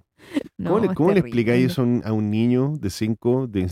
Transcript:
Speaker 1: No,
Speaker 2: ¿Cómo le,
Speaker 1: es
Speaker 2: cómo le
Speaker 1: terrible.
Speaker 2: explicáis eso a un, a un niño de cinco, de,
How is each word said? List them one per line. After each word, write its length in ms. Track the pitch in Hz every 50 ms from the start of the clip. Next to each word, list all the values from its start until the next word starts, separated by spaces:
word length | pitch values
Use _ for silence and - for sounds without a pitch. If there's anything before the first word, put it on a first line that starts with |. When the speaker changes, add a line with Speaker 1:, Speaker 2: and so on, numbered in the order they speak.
| _ _ _ _ - - 349 302 - - _ -
Speaker 1:
No, 100 | 190 175
Speaker 2:
¿Cómo 120 | 180 214
le, 100 | 226 185
Speaker 1:
es 60 | 185
Speaker 2:
cómo 160 | - 147 180 202
le 80 | 196
Speaker 1:
terrible. 80 | 160 120
Speaker 2:
explicáis 380 | 117 120 117 110 120 123 127 127 -
eso 100 | - 127
a 20 |
un, 180 | 120 120 120 -
a 80 | 107 110
un 180 | 107 107 104
niño 440 | 104 110 113 120 123 123 131 139 151 151
de 100 | 117 101
cinco, 560 | - - 110 110 113 - - 120 120 131 135
de, 240 | 123 101 101 92 90